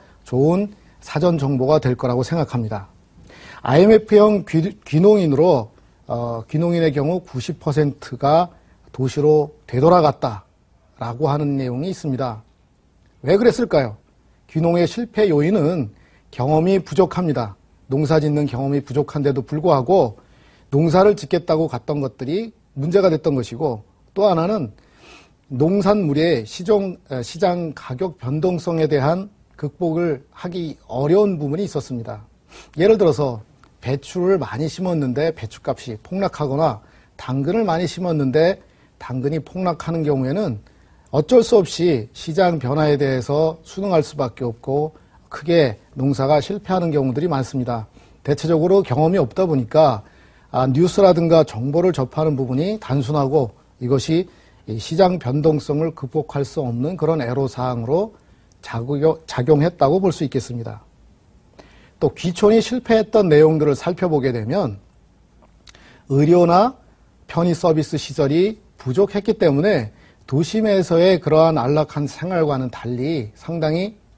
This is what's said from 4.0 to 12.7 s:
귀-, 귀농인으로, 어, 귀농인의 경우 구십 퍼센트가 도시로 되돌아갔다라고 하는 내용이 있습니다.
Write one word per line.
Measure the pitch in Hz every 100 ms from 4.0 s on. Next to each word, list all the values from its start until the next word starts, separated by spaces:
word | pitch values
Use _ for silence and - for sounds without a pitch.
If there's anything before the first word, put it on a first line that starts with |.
| 214 208 208 208 160
귀-, | 160 175 -
귀농인으로, | - 151 196 214 170 139 175 143 107 _ _ _ -
어, | 120 120 117 113
귀농인의 | 151 170 175 160
경우 | 143 139 180
구십 | 185 131 120 156
퍼센트가 | - 143 147 131 - 123 139 156 175 - _ _ _
도시로 | - 131 147 147 151 147 - -
되돌아갔다라고 | 123 156 180 156 139 131 101 - _ _ _ _ _ 117 117 147
하는 | 143 147 139
내용이 | 127 123 170
있습니다. | 185 156 131 131 110 - _ _